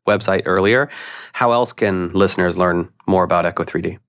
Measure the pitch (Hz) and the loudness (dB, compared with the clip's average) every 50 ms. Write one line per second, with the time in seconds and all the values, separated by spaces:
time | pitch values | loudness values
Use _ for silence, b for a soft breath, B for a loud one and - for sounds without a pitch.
0 | - 107 104 95 - - 95 - - - 92 95 95 104 117 131 143 139 B B | -2 0 0 0 2 0 0 0 0 0 0 2 2 4 4 2 0 -2 B B
1 | B B B B B B B - 127 120 117 120 123 - - - 110 101 95 92 | B B B B B B B 0 0 2 2 2 0 -2 -2 -2 -2 0 0 -2
2 | 90 87 92 95 98 90 - 95 90 87 85 90 90 90 87 87 85 - _ _ | -2 -2 0 2 2 2 2 2 0 0 2 2 2 2 2 0 -2 -6 _ _
3 | - - 95 92 90 85 90 85 82 85 85 - 82 - - 90 80 - 98 - | -2 0 2 2 2 2 2 2 0 0 -2 -4 -6 -4 -4 -4 -4 -6 -8 -10
4 | _ | _